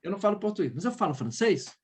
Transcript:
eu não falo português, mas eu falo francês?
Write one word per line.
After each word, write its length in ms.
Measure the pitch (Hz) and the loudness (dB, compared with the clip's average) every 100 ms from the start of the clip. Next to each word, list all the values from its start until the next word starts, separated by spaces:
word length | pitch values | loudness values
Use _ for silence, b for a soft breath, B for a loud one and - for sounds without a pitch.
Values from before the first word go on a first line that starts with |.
eu 80 | 160 | -4
não 80 | 196 | 2
falo 200 | 208 208 | 2 2
português, 340 | 214 208 156 | -2 -2 -2
mas 100 | 127 | -2
eu 80 | 202 | -4
falo 220 | 240 190 | -2 -2
francês? 640 | 139 120 120 226 160 - - | -2 -4 0 2 2 0 -18